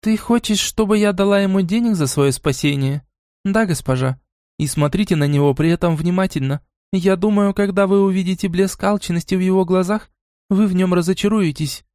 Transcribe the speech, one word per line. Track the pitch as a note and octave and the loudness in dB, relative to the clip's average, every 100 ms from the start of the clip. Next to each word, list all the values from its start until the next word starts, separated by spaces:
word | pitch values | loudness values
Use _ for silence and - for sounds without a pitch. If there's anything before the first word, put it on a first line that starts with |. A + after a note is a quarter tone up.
Ты | G#3+ A3 | -2 -2
хочешь, | - A#3+ - G#3 | 0 0 0 -2
чтобы | - - G#3+ G#3+ | -2 -2 0 2
я | G#3 | 2
дала | F#3 G3 G3+ | 2 2 2
ему | G3 F#3+ | 2 0
денег | F3+ G#3+ A#3 G3 | 0 0 0 0
за | C#3 | 0
своё | - C#3 | 2 0
спасение? | C3 - C3+ D3 C#3+ C3+ C#3+ - _ _ _ G3 | 0 -4 0 0 0 -2 -4 -10 _ _ _ -2
Да, | G3+ A3 | 0 0
госпожа. | D#3 - B2+ C3 C3 _ _ _ _ | -2 -2 -2 -2 -4 _ _ _ _
И | D3+ | -4
смотрите | - D3 F#3 G#3 E3 | 0 0 0 0 0
на | C#3+ | 2
него | C#3+ C#3+ | 2 2
при | C3 D#3+ | 2 0
этом | E3+ F3 D#3 | 2 0 0
внимательно. | E3 F3+ F#3+ D#3 C3+ C#3+ _ _ _ | -2 0 -2 -2 -4 -6 _ _ _
Я | F#3+ F3+ F#3+ | -2 0 2
думаю, | G#3 G#3 G3+ | 2 2 0
когда | G3 G3+ F#3+ G3 | 0 -2 0 2
вы | G3+ | 4
увидите | G3 F#3+ F3+ F#3 G3 | 2 0 -2 -2 -2
блеск | F3 F#3+ - | 0 -2 0
алчности | G3 G3+ - E3+ - F#3 | -2 -2 -2 -4 -2 -2
в | |
его | F#3 F#3+ | 2 0
глазах, | F3 F#3 F3+ G#3+ - _ _ _ _ | 2 0 0 -4 -6 _ _ _ _
вы | G3 G#3 | 0 2
в | |
нём | F3+ F#3 | 2 2
разочаруетесь. | F3+ E3+ F#3+ G#3 A3 F3 C#3+ D3+ - _ | 2 0 0 0 0 0 -2 -8 -8 _